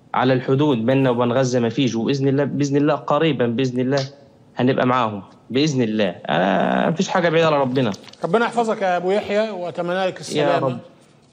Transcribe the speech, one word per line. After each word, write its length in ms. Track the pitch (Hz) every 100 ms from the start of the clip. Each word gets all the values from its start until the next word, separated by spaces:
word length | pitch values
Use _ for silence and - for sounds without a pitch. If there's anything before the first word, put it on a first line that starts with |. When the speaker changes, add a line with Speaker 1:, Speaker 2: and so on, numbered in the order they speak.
| _
Speaker 1:
على 180 | 110 127
الحدود 540 | 131 135 135 151 117 113
بيننا 240 | 135 131
وبين 220 | 120 120
غزة 280 | 123 131 123
ما 80 | 117
فيش، 260 | 127 127
وبإذن 340 | 113 113 139 135
الله، 160 | 135
بإذن 320 | 135 135 143 143
الله 180 | 151
قريبًا 520 | 139 - 147 165 123 120
بإذن 340 | 117 131 123
الله 280 | 127 139 135 - - - - -
هنبقى 300 | 123 - 127
معاهم 360 | 127 113 101 95 - -
بإذن 320 | 127 156 131
الله. 280 | 110 107 98
أنا 800 | - - 170 190 175 127 127 -
مفيش 180 | 165 190
حاجة 200 | 190 170
بعيدة 180 | 160 160
على 140 | 147
ربنا. 320 | 131 131 117 92 - -
Speaker 2:
ربنا 200 | 165 214
يحفظك 380 | 226 226 220 208
يا 140 | 190 175
أبو 140 | 180
يحيى، 400 | 208 208 208 220
وأتمنى 560 | 190 175 175 175 185 190
لك 80 |
Speaker 1:
يا 60 | -
Speaker 2:
السلامة. 460 | 151 151 143 170 131
Speaker 1:
رب. 120 | 120 - - _ _ _